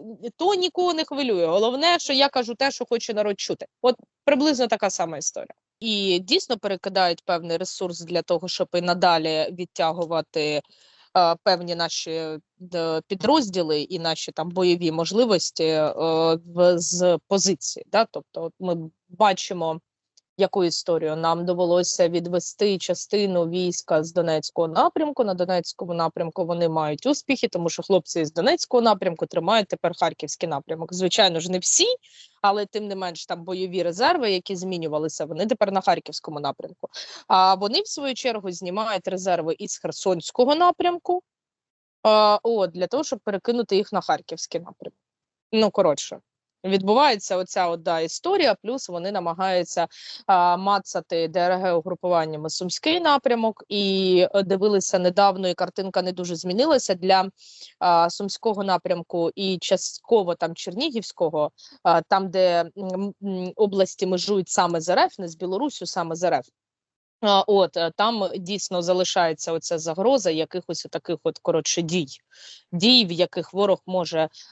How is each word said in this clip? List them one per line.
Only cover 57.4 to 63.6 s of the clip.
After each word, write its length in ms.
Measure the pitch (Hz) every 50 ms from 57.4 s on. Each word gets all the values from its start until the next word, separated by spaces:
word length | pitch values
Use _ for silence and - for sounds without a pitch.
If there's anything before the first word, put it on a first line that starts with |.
| - - - - - - _ _
а, 300 | - 180 175 170 170 170
Сумського 540 | - - 208 190 - - - 226 208 196 196
напрямку 680 | 196 185 175 - - 180 175 170 - - 175 170 165 -
і 220 | - 196 190 185 165
частково 800 | - - 196 180 - - - - - - 233 214 190 175 170
там 200 | - 170 165 170
Чернігівського, 960 | - - 180 175 214 294 330 240 226 190 - - - 180 156 165 151 151 147 - - - - - _ -
а, 180 | 180 170 170
там, 280 | 165 - 196 190 190 190
де, 420 | 165 185 185 180 175 170 165 165 - 202
м, 360 | 196 185 185 185 202 202 - - 196
м, 300 | 202 190 185 180 180 175
області 500 | -